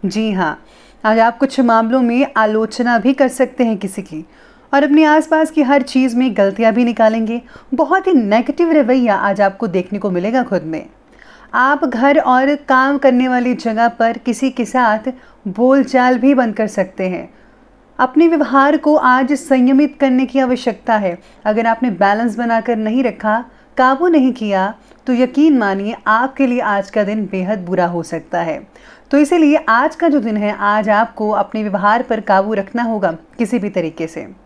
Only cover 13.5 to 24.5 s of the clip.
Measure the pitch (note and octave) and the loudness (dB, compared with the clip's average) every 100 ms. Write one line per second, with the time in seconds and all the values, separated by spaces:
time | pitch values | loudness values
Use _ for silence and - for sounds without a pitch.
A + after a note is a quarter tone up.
13.5 | A#3+ A#3 A3 A#3 A#3 A3+ A#3 - A#3 C4+ | -2 -4 0 -2 0 -2 -2 -6 -2 -4
14.5 | B3 A#3 B3+ A#3 G#3+ A3 B3+ - - G3+ | -2 -4 0 0 0 -4 -12 -20 -12 -10
15.5 | G3 B3 C#4 C4 C4 B3 B3+ C4 C4+ A#3 | 0 2 4 2 2 2 2 2 2 0
16.5 | G#3 G#3+ G#3 F#3 - F#3 F3+ - - _ | -2 -4 -2 -6 -4 -6 -6 -12 -20 _
17.5 | _ _ _ _ - B3+ C#4 E4+ D#4+ B3 | _ _ _ _ -4 0 2 2 2 0
18.5 | C4+ C#4 D#4 D4+ D4+ B3+ B3+ C4 C#4 - | 2 2 2 2 2 4 2 0 -2 0
19.5 | C4+ B3 C4+ D4 C#4+ C#4 B3+ C4 C4+ C4 | 2 4 4 2 0 0 2 0 0 0
20.5 | B3 B3 G#3 - A3 G3 E3+ - - G#3+ | 0 -2 -6 -2 0 0 -6 -14 -8 -4
21.5 | G#3+ A3+ A#3 B3 F3 G3 G#3 A#3 G#3 A#3+ | 0 0 0 -2 0 0 2 -2 -4 -2
22.5 | A3+ A3+ A3+ G#3+ A#3+ A#3+ G3+ G#3+ A3 B3 | -2 -2 -4 -2 -2 -2 -4 -2 -2 -4
23.5 | - _ - B3+ C4+ F4+ D#4+ C4 B3 G#3+ | -20 _ 0 2 2 2 2 2 -2 -4